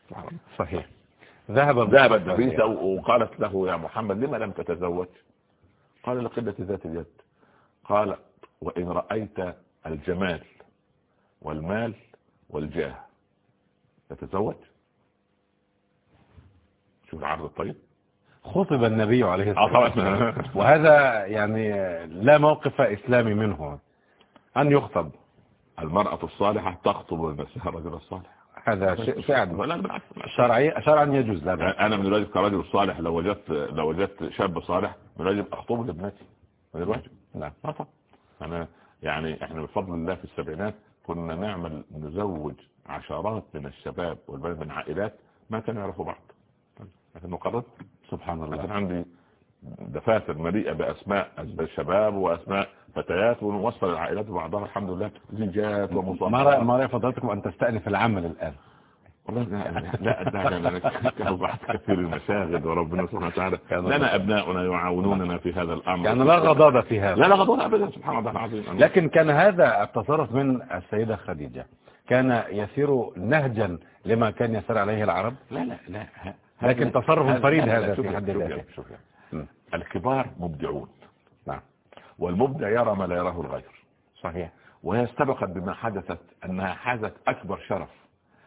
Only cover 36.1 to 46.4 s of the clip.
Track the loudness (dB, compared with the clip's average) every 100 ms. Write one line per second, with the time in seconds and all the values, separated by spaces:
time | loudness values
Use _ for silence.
36.1 | -12 -20 _ _ _ _ -8 -4 -4 -8
37.1 | -20 _ -12 -12 -12 -12 -10 -12 _ _
38.1 | _ _ -16 -10 -8 -10 _ _ _ -6
39.1 | -4 -4 -8 -10 -10 -8 -6 -6 -6 -6
40.1 | -6 -10 -10 -10 -6 -8 -10 _ _ -10
41.1 | -8 -6 -6 -8 -8 -8 -10 -14 -12 -10
42.1 | -6 -6 -6 -8 -12 -20 _ -16 -14 -10
43.1 | -6 -4 -6 -10 -14 -14 -14 -12 -8 -8
44.1 | -8 -14 -10 -8 -8 -10 -10 -8 -6 -6
45.1 | -8 _ _ -10 -8 -6 -8 -8 -8 -10
46.1 | -12 _ _